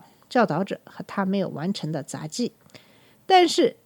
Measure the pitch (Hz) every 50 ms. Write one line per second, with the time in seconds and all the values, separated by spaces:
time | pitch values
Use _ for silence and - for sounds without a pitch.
0 | - _ _ _ _ _ - 254 220 - 131 165 196 - - - _ - - -
1 | 220 - - 208 190 190 196 202 180 - - 143 151 190 202 - - 151 160 139
2 | 139 - - 156 156 156 - - 240 - - _ _ - - - _ _ _ _
3 | _ _ _ _ _ - 381 370 359 320 - 349 285 - - _ _